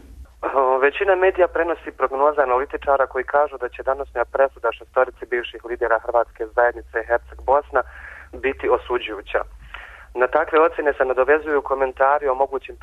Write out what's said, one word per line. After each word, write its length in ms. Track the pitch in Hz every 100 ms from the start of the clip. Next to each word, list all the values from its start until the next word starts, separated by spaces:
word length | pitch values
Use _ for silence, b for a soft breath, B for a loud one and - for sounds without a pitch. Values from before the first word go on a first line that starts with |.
| - - - -
O, 360 | - 131 131 131
većina 360 | 139 - 196
medija 340 | 185 185 185 175
prenosi 420 | 160 170 160 - -
prognoze 420 | 131 135 143 151
analitičara 640 | 131 123 143 151 143 139 131
koji 180 | 131
kažu 320 | 123 143 147 135
da 100 | 123
će 140 | -
današnja 420 | 127 135 139 120
presuda 480 | 120 135 135 - 117
šestorici 540 | 113 117 - 127 - 120
bivših 340 | 123 117 113
lidera 340 | 117 120 117 110
Hrvatske 480 | 120 117 113 - 110 113
zajednice 480 | 120 117 - 120 113
Herceg 340 | 117 - - -
Bosna 360 | 139 - 135 B B B B B
biti 360 | 127 131 135 131
osuđujuća. 720 | 123 - 123 117 101 - - - B B B B B B
Na 120 | 120 127
takve 320 | 151 160 156
ocjene 320 | 165 165 151
se 120 | 139
nadovezuju 580 | 131 123 127 156 156 147
komentari 640 | - 135 135 127 135 147 147
o 60 |
mogućim 420 | 127 139 135 - 120